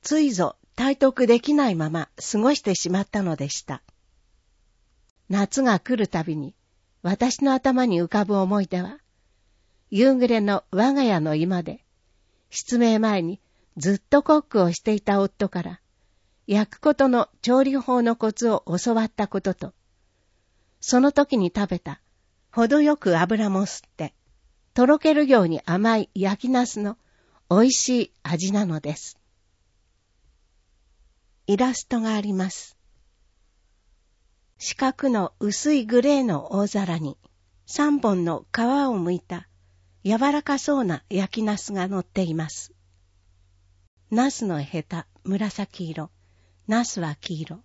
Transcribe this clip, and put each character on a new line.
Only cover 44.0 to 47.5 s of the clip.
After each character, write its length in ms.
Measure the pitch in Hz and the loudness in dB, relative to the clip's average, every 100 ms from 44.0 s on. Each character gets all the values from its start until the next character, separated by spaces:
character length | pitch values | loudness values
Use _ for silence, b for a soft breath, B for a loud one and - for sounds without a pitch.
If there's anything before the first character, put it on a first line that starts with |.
| _ | _
ナ 220 | 220 269 | -2 0
ス 140 | - 220 | -2 -6
の 160 | 160 | -6
ヘ 220 | 143 170 | -6 -8
タ、 240 | - 165 - _ | -8 -12 -14 _
紫 680 | - 196 214 - 196 - 170 | -6 -4 -4 -6 -12 -10 -12
色。 200 | 156 160 _ _ _ _ _ - | -10 -12 _ _ _ _ _ -4
ナ 180 | 220 233 | -2 -2
ス 160 | - | -6
は 140 | 165 147 | -8 -8
黄 240 | - 156 | -10 -10
色。 240 | 156 | -10